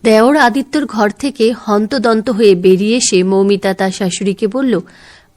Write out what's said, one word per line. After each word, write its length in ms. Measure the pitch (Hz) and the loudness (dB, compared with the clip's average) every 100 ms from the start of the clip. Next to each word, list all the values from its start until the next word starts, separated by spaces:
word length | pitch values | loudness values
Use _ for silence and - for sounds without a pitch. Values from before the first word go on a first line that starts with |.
দেওর 340 | 226 214 233 294 | 4 4 4 4
আদিত্যর 480 | 247 214 - 302 285 | 2 0 -4 -4 -4
ঘর 240 | 214 208 | -2 -2
থেকে 440 | - 277 214 226 240 | -2 -8 0 -2 -2
হন্তদন্ত 720 | - 208 214 277 233 220 226 | -2 -2 -2 -2 0 0 -2
হয়ে 260 | 208 214 180 | 2 4 4
বেরিয়ে 420 | 185 185 208 240 | 4 2 2 0
এসে 260 | - 185 | 0 0
মৌমিতা 500 | 185 196 196 202 196 | 0 0 0 0 -2
তার 180 | 190 190 | -2 -4
শাশুড়িকে 560 | - 185 - 202 196 208 | -4 -6 -4 -4 -2 -4
বলল, 320 | 254 269 196 - - - - _ | -2 -2 -2 -6 -20 -20 -20 _